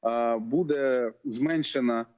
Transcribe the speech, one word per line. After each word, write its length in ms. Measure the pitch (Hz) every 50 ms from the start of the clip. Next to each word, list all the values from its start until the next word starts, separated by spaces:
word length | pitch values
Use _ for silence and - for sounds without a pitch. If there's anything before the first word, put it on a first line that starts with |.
а, 380 | - 113 117 117 117 117 117 113
буде 720 | 110 113 127 160 180 151 147 143 139 135 127 127 120 113 113 _ _
зменшена 800 | 143 113 117 135 156 165 160 147 - - 143 127 120 117 117 117 - _